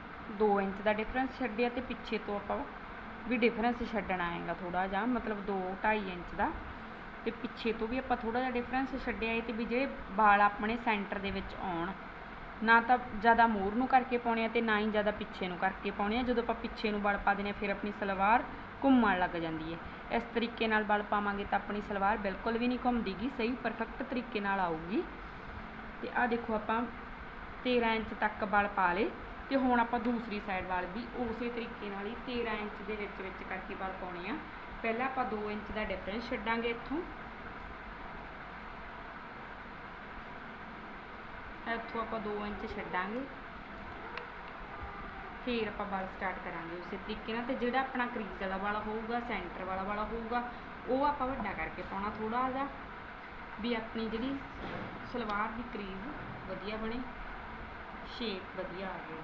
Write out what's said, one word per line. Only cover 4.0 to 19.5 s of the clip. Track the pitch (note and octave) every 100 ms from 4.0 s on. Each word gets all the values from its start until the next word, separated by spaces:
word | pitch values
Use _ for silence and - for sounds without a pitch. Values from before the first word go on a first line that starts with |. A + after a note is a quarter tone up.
| F#3 F#3 E3+
ਹੈਗਾ | E3+ E3+
ਥੋੜ੍ਹਾ | E3+ F3+ F3+ F#3+
ਜਿਹਾ, | F#3+ A#3
ਮਤਲਬ | A#3 A3 G3+ F#3+
ਦੋ | F#3+ F#3 F#3+
ਢਾਈ | G#3+ G#3+ F#3+
ਇੰਚ | F3+ E3 F#3
ਦਾ, | B3 - - - - - - -
ਤੇ | A#3
ਪਿੱਛੇ | - B3 - A#3
ਤੋਂ | A3 A3
ਵੀ | C4
ਆਪਾਂ | C4 B3
ਥੋੜ੍ਹਾ | A3 A#3+
ਜਿਹਾ | C4
ਡਿਫਰੈਂਸ | A#3+ A#3 B3+ C4+ C4
ਛੱਡਿਆ | B3 G3+ A3+
ਏ। | A3+
ਤੇ | A#3
ਵੀ | A3
ਜਿਹੜੇ | A3+ A#3+ C4+ - - G3
ਵਾਲ | G#3 G3+
ਆਪਣੇ | G3+ - G#3+ A#3+
ਸੈਂਟਰ | A#3+ G#3 G3 G3
ਦੇ | G3
ਵਿੱਚ | G3 G3 -
ਆਉਣ, | F#3+ E3+ F3+ - - - - - - -
ਨਾ | A3 A#3
ਤਾਂ | - B3 B3+ G#3+
ਜ਼ਿਆਦਾ | A3+ A3+ A#3
ਮੂਹਰ | G#3+ F#3+
ਨੂੰ | G#3+ B3
ਕਰਕੇ | C4 B3 A#3+
ਪਾਉਣੇ | A#3+ A3+
ਆ | A3+
ਤੇ | A#3
ਨਾ | A3+ G#3
ਹੀ | G#3+
ਜ਼ਿਆਦਾ | G#3 G#3
ਪਿੱਛੇ | G#3 G#3+ - F#3
ਨੂੰ | F3
ਕਰਕੇ | F#3+ F#3+ G3+
ਪਾਉਣੇ | G3 G3+ A3+
ਆ। |
ਜਦੋਂ | B3 A#3
ਆਪਾਂ | A#3 A3
ਪਿੱਛੇ | - - G#3+
ਨੂੰ | G#3
ਵਾਲ | G3+ G3+
ਪਾ | -
ਦਿੰਦੇ | G3+ G3+
ਹਾਂ, | G3+
ਫਿਰ | G3+
ਆਪਣੀ | G3 G#3 G3+
ਸਲਵਾਰ | G3+ F#3+ G3 B3 C#4 - - -
ਘੁੰਮਣ | C#4 C4 G#3+ F#3
ਲੱਗ | F3 E3+
ਜਾਂਦੀ | E3